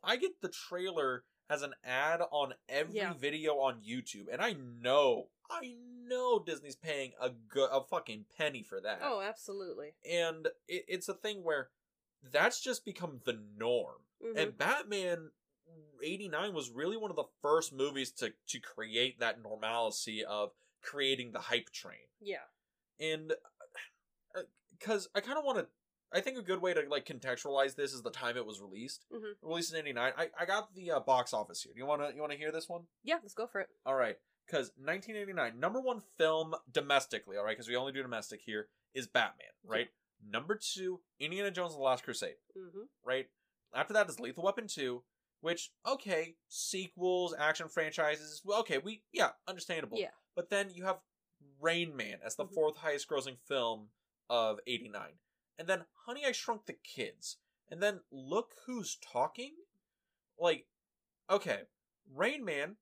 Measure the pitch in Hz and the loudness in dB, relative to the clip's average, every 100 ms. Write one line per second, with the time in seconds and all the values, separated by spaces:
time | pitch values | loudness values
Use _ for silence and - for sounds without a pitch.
0 | 190 247 370 - 180 - - 175 185 170 | 2 2 0 -2 -8 -8 -8 -4 -2 0
1 | 135 127 _ _ _ 151 139 - 127 127 | 0 0 _ _ _ -2 -2 -8 -2 2
2 | 151 165 170 147 139 - - 139 160 208 | 2 2 2 2 0 -4 -2 -2 0 0
3 | 185 156 139 156 156 147 135 117 104 123 | -2 0 -2 0 2 4 2 0 -6 -6
4 | - 104 101 - 226 165 127 120 120 139 | -6 -12 -8 -2 -2 -2 -10 -4 6 8
5 | 139 113 - _ - 339 254 240 247 247 | 8 4 -2 _ -8 -8 -8 -14 -18 -18
6 | 240 254 254 220 165 156 147 131 160 143 | -4 -2 4 2 2 -6 -8 -8 -2 -2
7 | 131 - 127 117 110 139 139 135 131 175 | -2 -2 -2 -2 -2 4 6 4 2 -2
8 | - 107 104 - 151 131 104 95 98 95 | -2 -12 -12 -2 0 0 -8 -4 -2 -2
9 | 285 220 196 220 - 202 180 113 147 _ | 0 0 -2 -6 -10 -8 -8 -8 -10 _
10 | - 170 165 160 160 - - 175 - 180 | 0 2 2 2 -2 -4 -6 -6 -4 -6
11 | 180 190 214 202 170 151 - _ _ _ | -4 -6 -6 -4 0 0 -2 _ _ _
12 | _ _ 135 143 208 240 262 247 - 170 | _ _ 0 6 6 4 -2 -4 -4 -8
13 | 170 131 - 113 104 104 117 120 - - | -8 -4 -4 -4 -8 -2 2 2 2 -10
14 | _ _ 226 214 151 123 156 294 208 202 | _ _ -4 0 0 2 2 2 0 0
15 | 180 170 156 _ _ _ 165 160 151 135 | 0 -2 -4 _ _ _ _ -20 -20 -6
16 | 151 190 202 151 202 170 123 117 165 220 | -4 -4 -2 -2 -2 -4 -6 -4 -2 -2
17 | 214 151 - _ 147 160 160 135 139 135 | 6 8 6 _ 8 8 6 2 2 2
18 | 127 - 113 - - 123 - - 107 113 | -2 0 -2 -2 -8 -8 -8 -8 0 4
19 | 131 123 117 113 107 107 110 117 113 - | 2 4 0 0 -8 -4 0 2 2 0
20 | - 107 - 104 104 _ _ _ - 143 | -4 -4 -2 0 -2 _ _ _ -8 0
21 | 135 131 120 104 - 120 - - - - | 2 2 -2 -6 0 0 0 -12 -12 -16
22 | - _ 202 170 - _ _ _ _ _ | -20 _ -8 -8 -10 _ _ _ _ _
23 | 160 156 156 156 - _ - - - _ | -4 -4 -2 -4 -4 _ -18 -14 -16 _
24 | _ _ _ 185 - _ _ - 208 214 | _ _ _ -12 -12 _ _ -10 -2 -2
25 | 180 202 214 302 285 226 - _ _ _ | 0 -2 0 -2 0 0 -2 _ _ _
26 | _ 185 269 262 180 185 180 160 143 147 | _ -2 -2 -6 -2 0 2 2 2 -2
27 | 143 135 131 - 147 139 139 135 139 131 | -4 -8 -4 -4 2 4 4 4 -4 -2
28 | 113 - 120 123 110 101 101 98 127 - | -8 -4 -2 -2 -4 -8 -12 -10 -10 -12
29 | _ 233 214 202 151 170 165 160 147 120 | _ -10 -10 -10 -4 -2 -2 -4 -4 2
30 | 127 143 165 160 175 202 214 185 175 147 | 2 2 -4 -2 0 0 -2 -10 0 0
31 | 135 127 120 113 107 - - - 135 147 | 6 4 4 -2 -4 -8 -12 -8 -2 0
32 | 143 127 151 147 156 160 160 170 170 _ | 0 -4 -6 -2 -4 -4 -6 -10 -12 _
33 | 240 330 208 - 240 196 - _ - 135 | -2 -2 -2 -6 -4 -4 -6 _ 0 4
34 | 117 - _ _ - 156 117 - 139 185 | 2 0 _ _ -2 -2 -2 -6 -4 -4
35 | 208 214 202 180 123 117 165 240 254 233 | -4 -8 -4 -2 -2 0 0 2 0 -2
36 | - - 160 160 160 160 - 147 143 139 | -6 4 6 6 2 -4 -2 -2 4 4
37 | - 110 101 98 104 110 113 123 135 135 | 4 -6 -4 -2 -2 -2 0 0 0 -4
38 | 127 113 - 107 - 107 104 _ _ 131 | -4 -6 -6 -12 -6 -6 -6 _ _ -10
39 | 120 123 104 - - _ - 110 120 _ | 0 2 2 -2 -20 _ -2 -2 -2 _
40 | _ _ 107 110 151 214 - 190 185 180 | _ _ -4 -4 -2 -4 -2 -4 -4 -6
41 | _ _ 147 185 202 180 175 151 135 127 | _ _ -6 -2 -2 0 -4 2 4 4
42 | - 113 90 - _ 190 180 190 247 _ | 0 -4 -4 -6 _ -18 -14 -14 -14 _
43 | - 131 131 _ _ _ _ 123 156 214 | -2 -2 -2 _ _ _ _ -4 2 4
44 | 190 - 123 170 185 202 214 - 131 123 | 4 0 -8 0 0 0 -6 -4 -2 -4
45 | _ _ _ _ 160 170 - _ 226 269 | _ _ _ _ -4 -2 -6 _ -2 -2
46 | 208 165 165 165 _ - - 190 190 - | 2 0 0 -8 _ -8 -4 -4 -4 0
47 | 180 180 180 147 151 156 160 - 156 151 | 2 4 2 2 2 2 -2 0 0 2
48 | 151 151 151 151 190 208 220 139 175 220 | 2 0 -6 -10 0 0 2 0 -2 -12
49 | _ - 170 - - 185 156 165 127 113 | _ 2 2 2 -10 -10 -4 -4 -4 -4
50 | - - _ - 175 202 196 175 190 185 | -4 -8 _ -6 0 0 0 -4 -4 -4
51 | _ _ _ _ 143 139 156 170 170 139 | _ _ _ _ -20 _ 2 2 0 -4
52 | 110 113 - - - - 156 156 160 143 | -6 -6 -8 -6 -4 2 2 2 -2 -2
53 | - 143 131 123 - 139 117 113 107 _ | 0 -2 -2 -10 -2 0 2 -2 -8 _
54 | _ _ _ 120 110 107 - 117 117 104 | _ _ _ 4 4 0 -2 -4 -4 -10
55 | 76 78 _ _ _ - 165 185 170 _ | -10 -14 _ _ _ -10 -2 -2 -2 _
56 | - 262 285 - - 214 - - - - | -12 -4 -2 -2 -4 -4 -6 -14 -14 -6
57 | 113 - - - _ _ _ 165 208 190 | -6 -6 -14 -14 _ _ _ 0 0 0
58 | _ 139 131 190 - - - 247 180 - | _ -14 -2 -2 -2 -14 -8 -6 -6 -10
59 | - 120 147 - 269 330 392 _ _ _ | -6 0 0 -2 -12 -12 -20 _ _ _
60 | _ _ _ - 170 151 - _ _ _ | _ _ _ 2 2 2 -4 _ _ _
61 | _ _ - 196 190 101 - _ _ _ | _ _ 0 2 2 -2 -4 _ _ _
62 | - 131 208 294 214 147 151 214 | -18 0 0 2 -2 -2 -4 -8